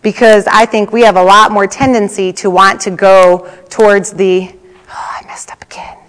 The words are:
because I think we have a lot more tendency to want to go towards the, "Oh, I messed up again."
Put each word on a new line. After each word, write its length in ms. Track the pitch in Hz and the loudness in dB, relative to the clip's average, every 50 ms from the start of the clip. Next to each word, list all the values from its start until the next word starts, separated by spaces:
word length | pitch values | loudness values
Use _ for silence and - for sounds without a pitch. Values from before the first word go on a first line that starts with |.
because 460 | - 214 196 - 247 226 214 208 196 208 | -4 -6 -4 2 4 4 4 4 2 0
I 180 | - 214 226 | 0 0 0
think 260 | 226 - 220 208 196 | 0 -2 -4 -4 -2
we 100 | - 233 | 0 2
have 120 | 240 220 185 | 2 2 2
a 80 | 185 | 2
lot 300 | 185 185 196 208 220 220 | 2 4 4 4 4 2
more 160 | 214 202 196 196 | 0 -2 -2 -4
tendency 640 | - - 277 262 254 226 208 196 202 - 196 185 | -4 -4 -2 0 0 0 -2 -4 -4 -6 -6 -6
to 180 | 180 - - 202 | -6 -6 -6 -2
want 300 | 180 180 190 196 - - | 0 2 0 0 0 -4
to 100 | - 214 | -8 -10
go 580 | 185 165 196 190 190 190 185 180 180 180 180 - - - - _ | -6 0 2 4 4 6 6 4 2 0 -4 -14 -20 -20 -20 _
towards 420 | - - 220 208 202 202 190 - | -2 0 2 2 2 0 -2 -6
the, 400 | - 165 196 190 185 185 185 180 - - _ _ _ _ _ _ | -6 -4 -2 0 0 -2 -4 -6 -16 -20 _ _ _ _ _ _
"Oh, 300 | - - - - - - | -18 -16 -14 -14 -14 -16
I 40 | - - | -16 -18
messed 240 | - - - - | -20 -20 -18 -20
up 100 | - _ | -20 _
again." 360 | - _ - - - - - _ _ | -20 _ -20 -20 -18 -18 -20 _ _